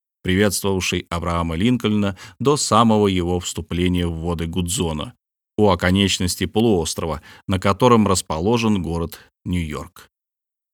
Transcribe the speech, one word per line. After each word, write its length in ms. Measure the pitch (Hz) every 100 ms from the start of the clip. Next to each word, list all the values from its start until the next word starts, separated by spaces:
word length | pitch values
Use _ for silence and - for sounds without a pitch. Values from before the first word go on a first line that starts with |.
| _ _
приветствовавшей 840 | 92 92 104 - 98 95 - 90 -
Авраама 460 | 87 85 85 82 82
Линкольна 640 | 117 123 107 104 101 95 - _
до 180 | 123 147
самого 500 | - 110 117 107 101
его 320 | 92 87 90
вступления 680 | - - - 87 90 90 85
в 120 | 82
воды 280 | 85 82 82
Гудзона, 640 | 92 87 92 85 76 - - _ _ _ -
у 120 | 104
оконечности 760 | 90 90 95 98 - 92 - 95
полуострова, 760 | 107 117 92 78 - 85 76 - - -
на 120 | 95
котором 480 | 101 95 127 117 98
расположен 760 | 92 - 80 95 120 110 104
город 380 | 82 82 85 - _ _ -
Нью-Йорк. 600 | 90 78 71 - - - _ _ _ _ _ _